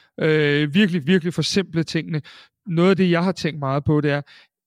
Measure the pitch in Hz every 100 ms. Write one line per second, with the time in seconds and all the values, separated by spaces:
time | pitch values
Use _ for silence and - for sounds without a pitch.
0 | _ - 160 151 147 143 151 160 208 175
1 | 135 185 170 165 147 202 180 165 156 165
2 | 175 156 - - - _ - 165 180 180
3 | 185 170 185 175 165 151 135 139 143 151
4 | 147 143 - - _ _